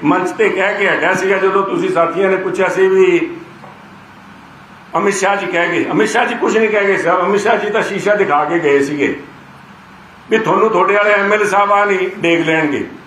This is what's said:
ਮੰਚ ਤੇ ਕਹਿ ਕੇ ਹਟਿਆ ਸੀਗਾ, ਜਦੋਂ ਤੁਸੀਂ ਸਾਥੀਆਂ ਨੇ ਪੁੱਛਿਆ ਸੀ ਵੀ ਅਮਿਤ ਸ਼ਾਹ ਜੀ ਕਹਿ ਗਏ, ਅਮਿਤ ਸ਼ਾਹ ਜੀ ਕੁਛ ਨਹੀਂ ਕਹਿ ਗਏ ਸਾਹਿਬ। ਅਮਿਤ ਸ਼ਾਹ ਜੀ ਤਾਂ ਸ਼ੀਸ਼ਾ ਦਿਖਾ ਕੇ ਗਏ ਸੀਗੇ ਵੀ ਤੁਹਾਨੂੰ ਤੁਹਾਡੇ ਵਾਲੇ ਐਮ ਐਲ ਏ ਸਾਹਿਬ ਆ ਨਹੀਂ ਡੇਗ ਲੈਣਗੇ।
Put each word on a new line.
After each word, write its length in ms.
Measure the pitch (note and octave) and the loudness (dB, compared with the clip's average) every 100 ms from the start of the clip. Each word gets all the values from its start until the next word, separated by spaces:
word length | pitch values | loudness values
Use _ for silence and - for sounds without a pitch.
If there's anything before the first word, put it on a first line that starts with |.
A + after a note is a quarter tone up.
ਮੰਚ 260 | D3+ F3+ F3+ | 0 0 0
ਤੇ 180 | - G#3 | 0 0
ਕਹਿ 260 | - F#3+ | 2 0
ਕੇ 140 | G3+ G3 | 0 0
ਹਟਿਆ 260 | D3 D#3+ | 0 0
ਸੀਗਾ, 240 | F#3+ F#3+ G3 | 0 0 2
ਜਦੋਂ 240 | F#3+ G3 | 2 0
ਤੁਸੀਂ 280 | G3 F3 - | 0 -2 0
ਸਾਥੀਆਂ 400 | E3 E3 E3+ G3 | 0 0 0 0
ਨੇ 60 | F#3 | 0
ਪੁੱਛਿਆ 320 | F#3 F#3 F#3 | -2 -2 -2
ਸੀ 200 | F3+ F#3+ | 2 2
ਵੀ 480 | F#3+ F3+ E3+ D#3+ - - - - - - - - - - - - - - - - E3 | 4 4 4 0 -8 -16 -20 -20 -20 -20 -20 -20 -20 -20 -20 -20 -20 -20 -20 -8 -2
ਅਮਿਤ 180 | G3+ | 0
ਸ਼ਾਹ 220 | G3 G3 G3+ | 0 0 0
ਜੀ 100 | F3+ | -2
ਕਹਿ 220 | E3+ F3 | -2 0
ਗਏ, 220 | D#3+ B2+ | -2 -2
ਅਮਿਤ 180 | E3 G#3+ | 0 0
ਸ਼ਾਹ 180 | A#3 A#3+ | 0 -2
ਜੀ 80 | |
ਕੁਛ 220 | A#3 - A3 | -2 0 2
ਨਹੀਂ 120 | A3 | 2
ਕਹਿ 180 | G#3+ G3 | 2 0
ਗਏ 100 | F3+ | 0
ਸਾਹਿਬ। 240 | E3 F#3 | 0 0
ਅਮਿਤ 200 | F3+ G3+ | 0 0
ਸ਼ਾਹ 160 | G#3+ A3 | 0 0
ਜੀ 140 | G#3 | 0
ਤਾਂ 120 | G#3+ | -2
ਸ਼ੀਸ਼ਾ 320 | E3 F#3+ F#3 | -2 -2 0
ਦਿਖਾ 300 | G#3 E3+ D3 | 0 2 0
ਕੇ 140 | D3+ E3+ | 0 0
ਗਏ 240 | D3+ C#3 | 2 2
ਸੀਗੇ 400 | C#3 D3 C3+ - - - - - - - - - - - - | 2 0 -2 -2 -10 -20 -20 -20 -20 -20 -20 -20 -20 -20 -12
ਵੀ 80 | A3 | -8
ਤੁਹਾਨੂੰ 320 | D#3 F#3+ A3 | -4 -2 -2
ਤੁਹਾਡੇ 240 | - A3 | 0 0
ਵਾਲੇ 180 | G#3 G#3 | 0 2
ਐਮ 200 | G3+ G3+ | 0 0
ਐਲ 100 | G#3 | 0
ਏ 20 | |
ਸਾਹਿਬ 280 | G3 G3 G3+ | 0 0 2
ਆ 120 | G3+ | 2
ਨਹੀਂ 240 | G3+ F#3+ F#3 - | 2 0 -4 -4
ਡੇਗ 280 | E3 E3 E3 | 0 0 0
ਲੈਣਗੇ। 440 | D#3+ D#3 C#3 - - | 0 0 -4 -6 -12